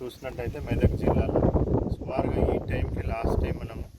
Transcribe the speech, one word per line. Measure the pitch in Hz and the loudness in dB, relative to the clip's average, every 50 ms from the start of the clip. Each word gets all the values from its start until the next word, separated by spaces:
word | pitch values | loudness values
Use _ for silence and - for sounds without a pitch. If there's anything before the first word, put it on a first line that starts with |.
| 131 | -10
చూసినట్టయితే | 123 - - - 131 123 - 120 - - 147 | -10 -10 -10 -10 -8 -6 -6 -6 -6 -6 -4
మెదక్ | 143 - - - - - - | -4 -2 2 4 4 4 4
జిల్లాలో | - - - - - - - - - - - - - - - - - - - | 4 2 2 4 4 2 2 2 2 4 4 4 4 2 2 2 0 0 0
సుమారుగా | - - - - 131 135 135 - - - - - - | -4 -4 -6 -4 -2 0 0 0 2 2 2 2 2
ఈ | - - - | 0 -2 -2
టైంకి | - - - - - - - | -2 -2 -2 -2 -2 -4 -4
లాస్ట్ | - 113 113 117 - - - | -4 -2 -2 0 0 0 0
టైమ్ | - - - - | 0 0 -2 -4
మనం | - 113 113 113 - - - | -6 -10 -8 -10 -12 -12 -14